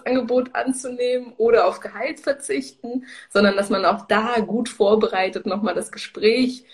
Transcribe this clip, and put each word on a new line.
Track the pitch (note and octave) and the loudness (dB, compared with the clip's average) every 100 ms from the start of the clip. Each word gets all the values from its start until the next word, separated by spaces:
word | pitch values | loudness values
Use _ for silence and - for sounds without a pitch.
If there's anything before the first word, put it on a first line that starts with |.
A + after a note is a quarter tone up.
| - | -2
Angebot | B3+ A#3 B3+ B3 | -2 0 0 0
anzunehmen | - C4 B3+ C4 B3 B3 B3+ B3 - | -2 -4 -4 -6 -4 -2 -2 -4 -2
oder | A3+ A#3 F3+ | 4 4 4
auf | - | 0
Gehalt | G3+ G3+ C4 D#4+ | -6 -8 -8 -6
verzichten, | - C#4 - C#4 C4+ - A#3+ B3+ B3+ - - | -4 -4 -4 -6 -6 -10 -8 -8 -8 -16 -4
sondern | G3+ G3+ G3 | 2 4 4
dass | G3+ | 0
man | G3 | 0
auch | F3+ G3+ - | 2 0 0
da | G#3+ A3+ A#3+ | 0 0 0
gut | G3 A3 A#3 | -2 -2 -4
vorbereitet | - G3+ G#3+ G#3 F#3+ F#3+ F#3+ G#3 | 0 4 4 2 0 -2 -2 -4
nochmal | F#3+ G#3+ | -2 -2
das | F#3 G#3+ | -4 -6
Gespräch | - - - G#3+ A#3+ B3+ - - | -10 -14 0 2 4 2 -2 -12